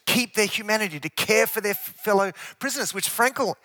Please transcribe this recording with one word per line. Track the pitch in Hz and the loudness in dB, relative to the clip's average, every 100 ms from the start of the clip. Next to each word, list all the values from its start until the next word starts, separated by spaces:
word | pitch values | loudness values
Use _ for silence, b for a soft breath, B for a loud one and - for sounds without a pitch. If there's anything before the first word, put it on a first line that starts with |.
keep | - 233 233 | -2 0 0
their | - 208 | 0 0
humanity, | - 208 214 208 151 | 0 0 0 0 -4
to | 156 | -8
care | - - 214 220 | -4 2 4 4
for | 220 | 0
their | 208 | -4
f-, | 196 - - | -4 -8 -8
fellow | 214 196 196 - B B | 0 2 2 -4 B B
prisoners, | 269 269 - | -6 -4 -4
which | 196 - | -2 -4
Frankl | - 247 254 220 - | 2 0 2 -2 -4